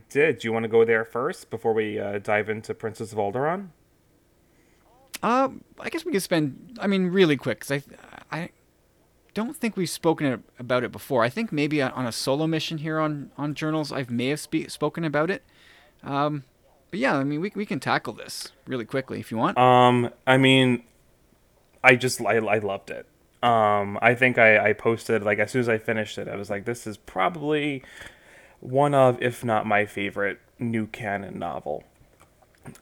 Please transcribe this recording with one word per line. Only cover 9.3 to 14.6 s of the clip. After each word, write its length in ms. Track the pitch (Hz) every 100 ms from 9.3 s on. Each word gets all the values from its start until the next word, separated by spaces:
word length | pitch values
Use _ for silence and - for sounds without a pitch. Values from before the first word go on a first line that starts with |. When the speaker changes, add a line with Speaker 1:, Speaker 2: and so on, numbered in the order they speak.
Speaker 2:
don't 220 | - 233 302
think 200 | 233 196
we've 120 | 170
spoken 380 | - 165 156 143
a-, 140 | 110 - -
about 260 | 123 127
it 80 | 113
before. 320 | 107 - 131
I 40 | 117
think 220 | 214 226
maybe 300 | 151 147 147
on 260 | 131 - 123
a 60 |
solo 340 | - - 139 160
mission 320 | 160 - 160
here 200 | 156 156
on, 320 | 156 147 127 -
on 160 | 147
Journals, 360 | 139 156 156 147
I 140 | 135 123
may 200 | 120 127
have 120 | 151
spe-, 280 | - 160